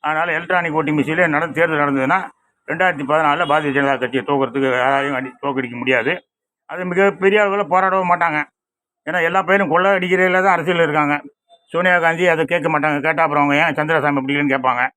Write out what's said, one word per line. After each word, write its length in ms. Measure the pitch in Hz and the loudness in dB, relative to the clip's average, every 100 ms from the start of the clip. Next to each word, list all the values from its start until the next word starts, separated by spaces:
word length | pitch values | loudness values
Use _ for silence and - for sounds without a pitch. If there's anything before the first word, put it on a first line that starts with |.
அதனால 320 | 147 156 170 | -4 -2 -2
எலக்ட்ரானிக் 440 | 160 175 180 170 156 | -4 -2 -2 -2 -2
வோட்டிங் 200 | 151 151 | -2 -2
மிஷினில் 320 | 131 160 175 | -2 0 0
நடந்து, 260 | 147 165 | 0 -2
தேர்தல் 240 | 139 165 156 | -2 0 0
நடந்ததுன்னா, 500 | 143 139 131 180 - _ _ _ - | 0 0 0 -2 -4 _ _ _ -10
ரெண்டாயிரத்தி 380 | 165 185 156 135 | -2 0 0 0
பதினாலுல 400 | 151 156 147 170 | 2 2 0 2
பாரதிய 260 | 156 151 | 0 0
ஜனதா 260 | 135 139 131 | 0 0 0
கட்சியை 260 | 127 127 | -2 -4
தோக்கிறதுக்கு 520 | 120 143 131 123 135 127 | -2 -2 -2 -2 -2 0
யாராலையும் 380 | 127 139 139 | 2 0 -2
அடி-, 200 | 135 131 127 | -4 -8 -8
தோக்கடிக்க 360 | 139 127 123 120 | -6 -6 -6 -6
முடியாது. 460 | 120 127 117 180 _ _ _ _ _ | 0 0 0 -4 _ _ _ _ _
அது 180 | 156 | -10
மிகப்பெரிய 580 | 180 175 196 160 190 208 | -4 0 0 2 2 2
அளவுல 220 | 208 202 175 | 2 0 0
போராடவும் 420 | 180 185 190 180 | 0 2 0 0
மாட்டாங்க. 320 | 175 170 151 147 _ _ _ _ _ - | 0 0 -2 -6 _ _ _ _ _ -6
ஏன்னா, 120 | 175 | -2
எல்லா 200 | 165 180 | 0 0
பேரும் 260 | 170 196 185 | 2 2 2
கொள்ளை 220 | 165 190 | 2 2
அடிக்கிறதுல 520 | 196 185 180 185 180 | 2 0 2 2 2
தான் 100 | 190 | 2
அரசியல் 300 | 175 156 175 | 2 0 0
இருக்காங்க. 400 | 165 151 147 147 - _ _ _ _ | 2 2 0 -2 -6 _ _ _ _
சோனியா 320 | 165 180 180 | -2 2 2
காந்தி 280 | 165 165 180 | 2 2 2
அதை 180 | 165 | 2
கேட்க 240 | 160 170 160 | 0 0 0
மாட்டாங்க. 320 | 156 151 143 | 0 0 -2
கேட்டா 220 | 143 160 | -2 0
அப்புறம் 220 | 160 147 | 0 2
அவங்க 220 | 143 143 165 | 2 2 0
ஏன் 80 | |
சந்திரசாமி 540 | 147 151 160 143 143 135 | 0 0 0 2 -2 -2
பிடிக்கலன்னு 300 | 143 147 135 | -2 0 0
கேட்பாங்க. 300 | 131 123 123 | 0 0 -2